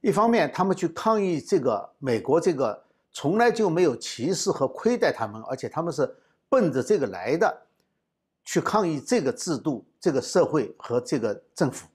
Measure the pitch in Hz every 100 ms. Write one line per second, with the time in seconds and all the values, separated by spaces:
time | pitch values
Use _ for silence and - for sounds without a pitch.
0 | 240 180 226 233 147 - 190 190 170 165
1 | 220 220 190 160 - 190 127 107 - _
2 | 135 117 - 156 175 147 123 104 _ _
3 | _ - 139 208 240 233 208 165 175 117
4 | - - 131 185 196 - 131 - 220 240
5 | 202 - 110 107 117 131 117 147 170 143
6 | 135 - _ _ _ 269 185 131 120 202
7 | 127 92 101 160 208 - _ _ _ _
8 | _ _ _ _ - - - 208 180 147
9 | - 240 135 120 - 139 156 120 - _
10 | 180 131 - 185 160 151 110 - - 120
11 | 123 143 110 101 _ - 151 - -